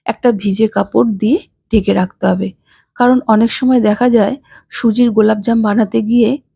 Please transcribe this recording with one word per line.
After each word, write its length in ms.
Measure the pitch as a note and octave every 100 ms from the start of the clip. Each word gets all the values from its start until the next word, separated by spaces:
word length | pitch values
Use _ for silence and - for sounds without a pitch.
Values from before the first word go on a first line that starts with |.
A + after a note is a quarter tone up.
| -
একটা 220 | - B3
ভিজে 340 | G3+ G3+ G3 A3
কাপড় 400 | G3+ G3+ A3 A#3 G3
দিয়ে 200 | G#3+ E4 - _ _
ঢেকে 260 | A3 G3
রাখতে 300 | G3 F#3 - G3
হবে, 220 | F#3 F#3+ - _ _ _ -
কারণ 220 | B3 B3+ -
অনেক 240 | G#3+ A3+
সময় 280 | - B3+ B3+
দেখা 260 | G#3 G#3 B3
যায় 260 | A#3 G3+ C#4 - - _
সুজির 360 | - A#3 G#3+ A#3+
গোলাপজাম 480 | G#3+ G#3 G#3+ G3+ A3+
বানাতে 360 | A3 G#3 G3 A3+
গিয়ে 260 | G#3+ A#3+ A3+ C#4+ -